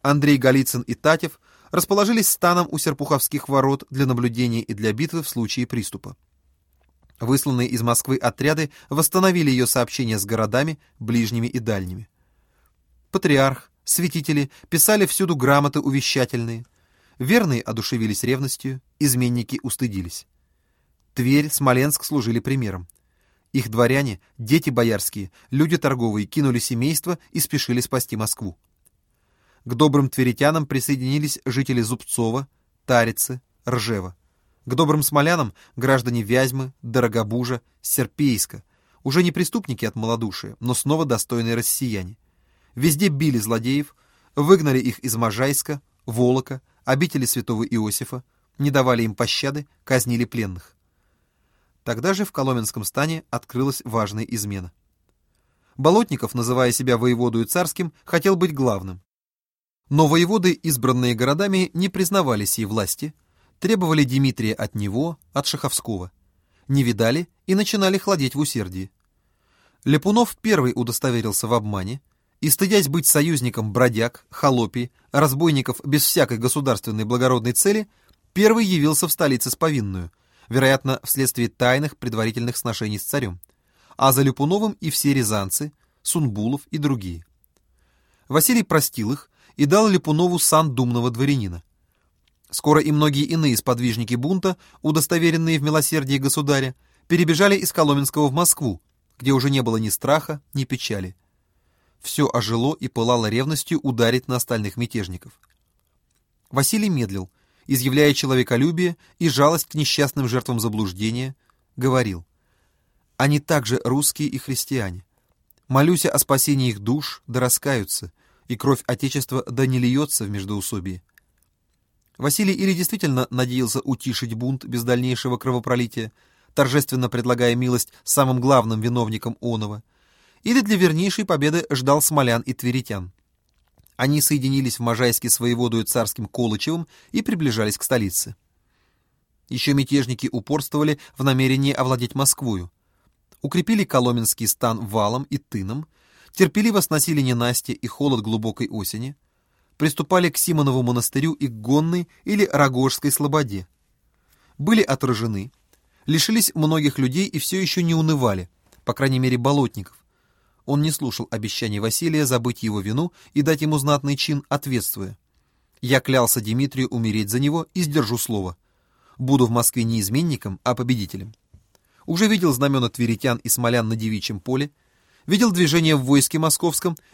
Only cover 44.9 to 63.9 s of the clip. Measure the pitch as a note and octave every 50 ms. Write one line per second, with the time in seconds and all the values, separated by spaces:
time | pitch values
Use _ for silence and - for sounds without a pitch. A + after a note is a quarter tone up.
44.9 | A2+ - - B2+ A2 A2+ A#2 A2+ G#2 A2+ C3 C#3 C#3+ - - - D3+ C#3 - _
45.9 | _ _ _ - A2+ A#2 B2 B2 B2+ C3 B2+ - C3+ C3 - _ _ _ _ -
46.9 | C3 C3+ E3+ E3 - C#3+ B2+ - - B2 A2 - A2+ G#2+ A#2 - A#2 A2+ G#2+ G#2+
47.9 | G2+ - B2+ - - B2+ - _ _ _ _ _ _ - C#3 C#3+ C3+ C#3 B2+ B2+
48.9 | B2 A#2 A#2 A2 G2 - A#2+ - - - - C#3 C#3+ D3+ C#3+ - _ _ _ -
49.9 | C3 B2+ - A#2+ A#2+ A#2 B2 - - A#2 A2 F#2+ F2+ F2 - _ _ _ _ _
50.9 | _ _ _ _ _ _ _ _ _ _ _ _ _ _ _ _ _ _ _ -
51.9 | A#2 A2+ C3 F#3 G3 F#3 G#3 - - - C3+ C3+ B2+ A#2+ A2 - - A2+ G2+ -
52.9 | - C3+ C#3+ D#3+ E3 D#3+ - _ - A#2+ - - - B2 C3+ C#3 C3+ - - A#2+
53.9 | A2 A2+ G#2+ F#2+ G2 A2 A2 - A#2+ A2 G#2 G#2 G2+ F#2+ F2+ E2+ - _ _ _
54.9 | _ _ _ _ _ _ _ _ _ _ _ _ _ _ _ _ _ - C3+ D#3+
55.9 | F3+ A3 A#3 - C#3 - - A2 - A#2+ A#2 A#2 B2+ B2+ B2+ B2 A2 - C3 B2+
56.9 | B2 A2 A#2+ B2+ B2 A#2 B2 A#2+ A2 A2+ A#2 - - F3+ F3+ D#3+ - - F3+ D#3+
57.9 | - _ _ - - E3+ - G3 G3 E3+ F3+ F3 D3+ C#3 C3+ A#2+ G#2 F#2+ F#2 F#2+
58.9 | F2+ F#2 - _ _ _ _ _ _ _ _ _ _ _ _ _ _ _ _ _
59.9 | C#3 D3+ D#3+ C#3+ D#3 E3+ F3 E3+ G#3+ A3 F3 F#3 D#3+ - - E3 C#3+ B2 A2+ C3
60.9 | B2+ B2+ B2 B2 A#2+ G#2+ B2+ C3 C#3+ D#3+ G3+ G3+ F#3+ F#3 F#3 - - E3 F#3 F#3+
61.9 | - F#3 F#3+ E3 G3 G3 E3+ C3 A#2 G#2 G2+ - - - A2 G2+ A2 A2 G2 -
62.9 | - - C#3+ D3+ - _ _ _ _ _ _ _ _ _ - F#3+ A3+ F#3+ F3+ D#3+